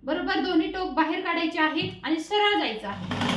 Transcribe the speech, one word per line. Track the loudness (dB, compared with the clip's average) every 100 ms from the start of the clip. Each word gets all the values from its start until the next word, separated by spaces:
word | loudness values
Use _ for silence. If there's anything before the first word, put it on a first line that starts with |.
बरोबर | -4 -2 0 0
दोन्ही | 2 2 2
टोक | 0 -2
बाहेर | 0 0 0
काढायचे | -2 0 0 2
आहेत | 2 0 -4 -4
आणि | -4 -2
सरळ | 0 2 4 2
जायचं | 0 -4 -8
आहे, | -8 -6 -2 0